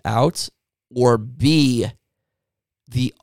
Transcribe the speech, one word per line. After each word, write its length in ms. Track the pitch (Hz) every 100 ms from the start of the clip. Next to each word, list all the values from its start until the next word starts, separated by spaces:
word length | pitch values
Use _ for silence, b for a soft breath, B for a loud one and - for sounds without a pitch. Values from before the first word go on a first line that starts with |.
out, 440 | - 113 143 - - - _ _ _
or 240 | 123 123 117
B, 680 | 110 123 139 156 139 120 110 - _ _ _ _ _ _ _ _ _
the 240 | 120 127 -